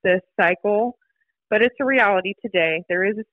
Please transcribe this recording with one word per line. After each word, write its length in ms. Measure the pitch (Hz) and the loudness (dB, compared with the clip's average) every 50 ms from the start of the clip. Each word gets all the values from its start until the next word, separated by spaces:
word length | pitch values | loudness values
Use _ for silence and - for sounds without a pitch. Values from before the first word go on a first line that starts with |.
| - | 0
this 180 | 185 180 185 - _ _ - | 0 0 0 -2 _ _ -2
cycle. 600 | 180 170 185 - - 208 208 208 233 247 247 _ _ _ _ _ _ _ _ _ _ - | 0 0 0 -2 -2 -2 0 0 -2 -2 -6 _ _ _ _ _ _ _ _ _ _ -2
But 120 | 214 220 | 0 2
it's 140 | 226 240 240 - | 2 0 0 -2
a 60 | 277 | -2
reality 480 | 262 269 254 220 202 202 185 180 196 202 _ - | 0 2 2 2 2 2 0 -2 -4 -8 _ -8
today. 400 | 214 190 180 160 165 160 170 180 - | -4 -2 0 0 0 -2 -4 -4 -4
There 140 | 175 180 190 | -4 -2 -2
is 140 | 202 214 | -2 -4
a 60 | 214 220 _ | -6 -8 _